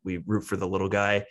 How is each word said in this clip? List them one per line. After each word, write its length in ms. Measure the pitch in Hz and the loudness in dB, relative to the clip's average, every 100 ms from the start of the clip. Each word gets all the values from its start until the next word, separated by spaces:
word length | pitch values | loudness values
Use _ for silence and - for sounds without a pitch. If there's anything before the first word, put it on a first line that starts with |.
we 140 | 95 90 85 | -6 -6 -2
root 180 | 104 | -2
for 120 | - 98 | 0 -2
the 120 | 95 | 0
little 200 | 95 95 | 0 2
guy, 380 | 101 101 104 104 | 2 4 2 0